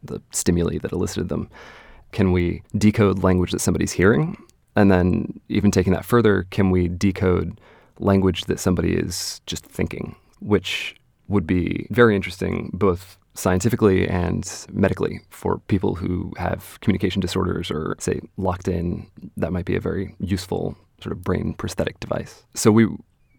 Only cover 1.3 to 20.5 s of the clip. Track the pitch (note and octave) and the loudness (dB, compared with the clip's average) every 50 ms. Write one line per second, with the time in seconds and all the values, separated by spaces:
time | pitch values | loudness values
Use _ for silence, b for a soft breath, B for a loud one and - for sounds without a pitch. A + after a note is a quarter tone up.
1.3 | E2+ E2 - - B B B B B B B B B B B B - - G2+ F#2 | -4 -6 -6 -8 B B B B B B B B B B B B -2 0 2 2
2.3 | F#2 F2+ F2 E2+ E2 E2 - _ - G#2 G#2+ G#2+ G#2 - G#2 G2 F#2+ F#2+ F2+ F#2 | 2 2 0 0 -4 -6 -8 _ -2 2 4 4 4 4 4 4 4 2 2 2
3.3 | F#2 F2+ F2+ - F#2 - - G2+ E2+ E2+ E2+ E2 - - F2 G2+ B2 C#3+ D#3 E3+ | 2 2 2 0 -2 -2 -2 0 0 0 -2 -2 0 4 4 4 4 4 0 -2
4.3 | - - - _ _ _ _ _ - G#2+ G2+ G2 F#2 F2+ F2+ F2+ F2 F2 - - | -4 -10 -16 _ _ _ _ _ 2 4 6 6 6 6 4 4 2 0 -2 -6
5.3 | - - _ - - G#2 G#2 G2+ - G2 F2+ G2 F2+ - - - A#2+ A#2+ A2 G#2+ | -10 -12 _ -2 0 2 4 4 4 4 4 2 2 0 0 2 2 4 4 4
6.3 | G2 F#2+ F#2 - - G#2+ G2 F#2 F#2 F#2 F2 F2 F2+ F2 G2+ G2 F#2 - F#2 F#2 | 4 2 0 -4 0 0 2 4 4 2 2 0 0 0 0 0 0 2 2 2
7.3 | F2+ F2+ F2 E2+ - - b b b b b b b b E2+ G2 G2 G2 F#2+ F#2+ | 2 2 0 -4 -8 -12 b b b b b b b b 2 4 4 4 4 2
8.3 | F2+ - - - F2 - - F#2+ F2+ F2 F2 F2 F2 E2+ E2 F2 F#2 - - - | 0 0 -2 -4 -4 -2 0 0 2 2 2 0 0 0 -2 -4 -6 -8 -8 -8
9.3 | - - - - F#2 - - - - - F2+ - - - - - - - _ _ | -10 -10 -8 -8 -8 -8 -8 -10 -6 -4 -4 -4 -4 -8 -10 -10 -12 -16 _ _
10.3 | _ - - G2+ G#2 F#2 F#2+ - - - - - - _ _ _ _ _ _ - | _ -10 -2 0 0 0 0 -2 -6 -6 -8 -10 -14 _ _ _ _ _ _ -2
11.3 | G2+ G2+ E2 D#2+ F#2 F2+ E2+ F2 - - - - A2+ B2 A#2+ A2+ G2+ F#2+ F2+ F#2+ | -2 0 0 2 0 0 0 0 -2 -4 -6 -2 4 4 6 6 4 2 -2 -4
12.3 | - - F#2 F2+ F2+ F2 D#2+ - - F2+ G#2 F#2+ F2 F2+ - - - _ _ _ | -6 -6 -4 -4 -4 -4 -6 -6 -4 0 2 2 0 0 -4 -16 -20 _ _ _
13.3 | - - - F#2+ F#2 F2+ - A2+ A2+ - A2 G2+ F#2+ F#2 F#2 E2+ F#2 F2+ F2+ F2+ | -8 -2 0 2 2 2 2 0 2 4 4 4 4 4 2 0 0 -2 -2 -2
14.3 | F#2 F#2 F#2 - - - - - - G2 G2 F#2 F#2 F#2 F#2 - - - - _ | -2 -4 -4 -8 -10 -14 -14 -8 -2 0 0 0 0 0 -4 -4 -6 -8 -16 _
15.3 | - - - F#2 F2+ - - - G#2 F2+ G2+ G2 F#2 E2+ F#2 F#2 F2+ F2 F2 - | -14 -6 -2 -2 -2 -2 -2 -2 0 0 0 -2 -2 -2 -4 -4 -4 -4 -6 -8
16.3 | - - F2+ F2+ F#2 F2+ - - - - - G#2+ F#2+ F2 G#2 F#2 - G2 F2+ F2 | -8 -6 -4 -4 -4 -6 -8 -16 -14 -6 -2 0 0 2 0 -2 -2 -2 -2 -2
17.3 | - F#2+ F2+ F2 F2 F2 F2 - - D2+ D#2+ - - - - F#2+ - - - - | -2 -2 -2 -2 -2 -4 -4 -6 -6 -4 -4 -6 -6 -4 -4 -4 -4 -4 -6 -12
18.3 | - - F#2+ F#2 F2+ F2+ - F#2+ F2+ F2 E2+ F2 E2+ E2+ F#2 - - - - - | -8 -4 -4 -4 -4 -4 -4 -4 -2 -2 -2 -4 -4 -6 -10 -16 -20 -20 -18 -12
19.3 | - - F#2 E2 F2 F2+ F2+ F#2 F#2+ F#2 F#2 F2+ F2 F#2+ F#2+ F#2 - - - E2+ | -6 -6 -4 -4 -4 -4 -4 -2 -4 -2 -2 -4 -4 -4 -6 -8 -10 -8 -4 -2
20.3 | G2 F#2 - - | -2 -4 -4 -4